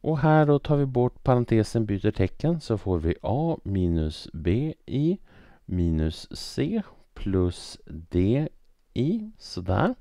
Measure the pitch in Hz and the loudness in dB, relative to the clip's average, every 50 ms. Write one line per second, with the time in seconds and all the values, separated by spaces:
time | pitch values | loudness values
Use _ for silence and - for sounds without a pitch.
0 | - 131 160 147 127 160 156 156 151 147 147 139 - - 151 143 143 135 127 123 | -2 -2 -2 2 4 6 6 6 6 6 4 2 4 2 2 2 2 2 2 2
1 | 123 123 - - - - 127 123 120 - 117 113 107 - - 117 113 107 104 95 | 2 2 0 -2 0 2 2 2 4 4 4 2 2 2 0 -2 0 0 -2 0
2 | - 107 104 - 98 92 - - - 151 175 165 - - 113 101 - 98 92 85 | 0 -2 0 2 0 0 0 -2 -2 -2 -2 -2 -2 -4 -4 -2 0 -2 -2 0
3 | 78 82 82 - - 101 101 135 160 165 160 - - - 98 95 90 87 85 82 | 0 0 -2 -2 -2 -2 -2 0 0 -2 -4 -4 -6 -4 -2 0 2 2 2 0
4 | 78 78 78 - - - - 82 76 90 92 117 143 156 151 _ _ - - 131 | 0 -2 -4 -8 -14 -14 -12 -6 -2 0 0 0 0 -4 -6 _ _ -6 -2 0
5 | 147 160 185 - - _ - - - - - _ _ - 92 90 87 85 80 78 | 0 0 0 -2 -6 _ -20 -20 -20 -20 -20 _ _ -4 -2 0 2 2 2 2
6 | 80 80 80 - - - - - - - - - 135 156 214 226 202 - - - | 0 -2 -2 -6 -14 -16 -14 -14 -14 -10 -6 -4 -4 -2 -2 -4 -6 -6 -14 -20
7 | - _ _ - - 98 95 95 90 90 87 - - - - - - - 73 78 | -20 _ _ -8 -6 -2 0 2 0 0 -2 -6 -14 -18 -18 -20 -18 -16 -14 -14
8 | 82 _ - 87 90 98 117 139 156 - - - _ _ _ _ _ _ _ - | -14 _ -2 0 2 2 2 0 -2 -4 -8 -14 _ _ _ _ _ _ _ -2
9 | 120 151 208 233 214 220 214 - - - - - 90 90 92 98 143 214 254 - | -2 -2 -2 -4 -6 -10 -16 -18 -20 -14 -12 -10 -4 -2 0 0 2 0 -2 -4